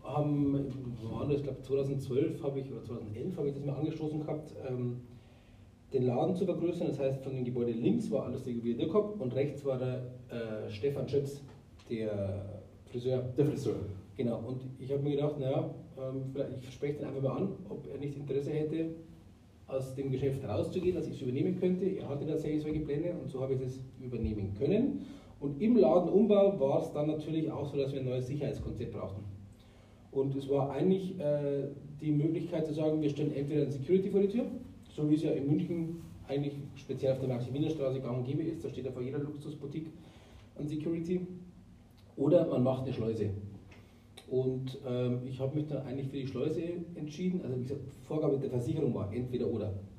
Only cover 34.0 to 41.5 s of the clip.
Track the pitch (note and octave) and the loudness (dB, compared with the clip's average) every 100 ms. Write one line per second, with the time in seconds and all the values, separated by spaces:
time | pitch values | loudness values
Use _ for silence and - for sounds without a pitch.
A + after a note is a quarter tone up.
34 | G3 G3 G3 A#3 - - - - - - | 6 4 4 2 -2 -6 -10 -16 -14 -2
35 | D3+ D3+ - B2+ C#3 E3 - E3+ E3 - | 4 4 4 2 4 2 2 0 -2 -6
36 | - - - C#3 C#3+ - - - - B2+ | -10 -14 -4 -2 -2 -4 -10 -14 -8 0
37 | C3+ C3 C3 B2 - C#3 D#3 D#3 C3+ C3 | 2 2 0 0 -2 0 0 2 0 0
38 | B2 B2+ B2 D#3 D#3+ - - B2+ B2 B2+ | -2 -2 0 0 -2 -2 -6 -6 -6 -4
39 | B2 C#3+ C#3+ - D3 - C#3 D#3 D3+ - | -4 -2 -4 -6 -10 -10 -6 -6 -6 -12
40 | - - - - - - D3 D3+ D#3 E3+ | -18 -20 -20 -20 -20 -8 -4 -2 -2 -2
41 | E3+ F3+ - - - | 0 0 -2 -10 -14